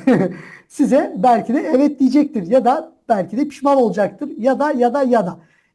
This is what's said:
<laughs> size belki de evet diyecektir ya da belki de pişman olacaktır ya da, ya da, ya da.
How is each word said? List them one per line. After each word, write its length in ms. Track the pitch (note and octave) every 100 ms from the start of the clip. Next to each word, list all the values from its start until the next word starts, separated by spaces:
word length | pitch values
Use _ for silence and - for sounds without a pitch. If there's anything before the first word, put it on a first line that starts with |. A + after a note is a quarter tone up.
| C4 G#3 F#3
<laughs> 380 | - - - _
size 460 | - A3+ C4+ - A3+
belki 380 | B3 A3+ -
de 160 | C#4+ F#4
evet 260 | C4 D4 D4
diyecektir 460 | C4 D4 D4 G#3+ E3+
ya 180 | B3+
da 280 | A#3 D#4 - _ -
belki 280 | G#3 E3+ G#3+
de 120 | D4
pişman 280 | - C#4+ C#4
olacaktır 540 | A3+ F#3 G3 - D4 -
ya 200 | B3 B3
da, 140 | D4
ya 220 | B3 A#3+
da, 80 | C#4+
ya 240 | C4 A3+ F3
da. 120 | - _ _ _